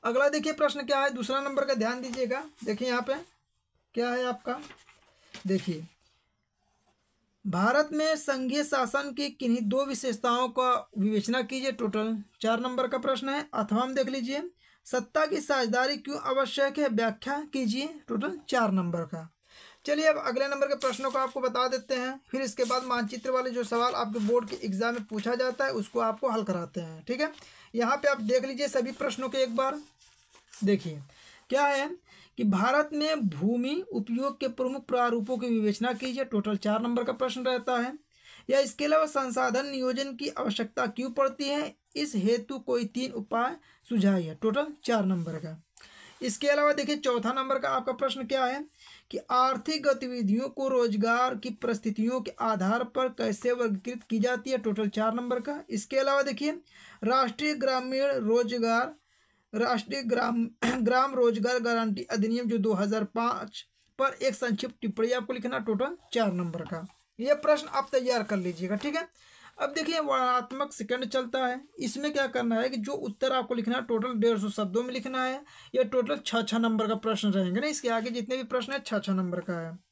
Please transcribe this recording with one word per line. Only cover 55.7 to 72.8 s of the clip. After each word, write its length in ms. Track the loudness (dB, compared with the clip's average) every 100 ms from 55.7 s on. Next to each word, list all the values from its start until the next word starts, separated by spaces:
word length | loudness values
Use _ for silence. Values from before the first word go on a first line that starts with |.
इसके 260 | -6 -2 0
अलावा 260 | 4 2
देखिए, 300 | 2 0 -2 -4 _ -20 -20 -6
राष्ट्रीय 500 | 0 2 2 0 -2
ग्रामीण 580 | 0 0 0 -2 0 0 0
रोजगार, 760 | 2 2 2 0 2 2 0 -6 _ _ _ _ _
राष्ट्रीय 500 | -2 0 0 -2 -6
ग्राम, 440 | 0 0 2 0 -2 0
<clears throat> 160 | 0 2
ग्राम 340 | 4 4 4
रोजगार 440 | 4 4 4 0 2
गारंटी 420 | 2 2 0 -2 -2
अधिनियम 380 | 0 2 0 0
जो 100 | 2
दो 140 | 2
हज़ार 320 | 2 2 0 -2
पाँच 500 | 0 0 -2 -8 -14 -20 _ _ 0
पर 180 | 0 2
एक 120 | 0
संक्षिप्त 400 | 0 0 -2 -4 -4
टिप्पणी 300 | -4 0 0
आपको 200 | 0 -2
लिखना। 260 | -4 -2 -2
टोटल 380 | -2 0 -2 -4 -4
चार 200 | 0 2
नंबर 280 | 0 -2 -4
का। 220 | -8 -8 -10 -16 _ -6
ये 160 | 2
प्रश्न 340 | 2 4 2 2
आप 200 | -2 2
तैयार 300 | 0 2 0
कर 140 | 0 -2
लीजिएगा, 400 | -2 -4 -4 -2
ठीक 200 | -2 -4
है। 120 | -6 _ -20 -20 -20 -6
अब 140 | -2
देखिए, 260 | -2 -2 0
वर्णनात्मक 720 | 0 2 4 2 0 -6 -4
सेकंड 320 | -4 -4 -4 0
चलता 380 | -2 0 -2 -2
है। 140 | -2 -10 -6
इसमें 340 | -4 -2 -2
क्या 140 | 0 0
करना 340 | 0 0 2
है 80 | 0
कि 80 |
जो 160 | -2